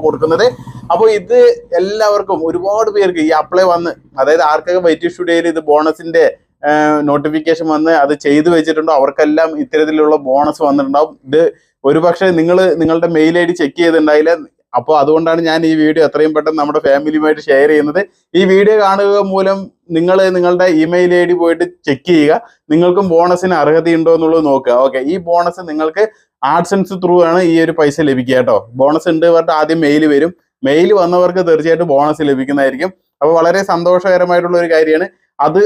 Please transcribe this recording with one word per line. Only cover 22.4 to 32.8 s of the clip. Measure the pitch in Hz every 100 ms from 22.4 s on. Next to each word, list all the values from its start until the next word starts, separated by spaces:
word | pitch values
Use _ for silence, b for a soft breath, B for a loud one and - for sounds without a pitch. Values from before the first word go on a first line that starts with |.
| B B -
നിങ്ങൾക്കും | 156 175 180 190
ബോണസിന് | 165 180 180 185
അർഹതയുണ്ടോ | 165 143 160 165 165 160
എന്നുള്ളത് | 165 160 165 151
നോക്കുക. | 135 131
ഓക്കെ, | 120 135 131
ഈ | 135 180
ബോണസ് | 170 170 175 175 175
നിങ്ങൾക്ക് | 151 156 185 214 b b _
AdSense | 135 165 170 196 190
through | 185 180 175
ആണ് | 165 175
ഈ | 175 165
ഒരു | 165
പൈസ | 165 147 143
ലഭിക്കുക | 151 127 123 131
ട്ടോ. | 127 104 104
ബോണസ് | 123 139 156 180
ഉണ്ട് | 160 170
പറഞ്ഞിട്ട് | 165 165
ആദ്യം | 156 156 165
മെയിൽ | 147 147 156
വരും, | 143 165 175 _ _
മെയിൽ | 131 151 185
വന്നവർക്ക് | 208 170 180 180 180 170
തീർച്ചയായിട്ടും | 156 160 160 170
ബോണസ് | 139 151 156
ലഭിക്കുന്നതായിരിക്കും. | 147 131 131 143 135 127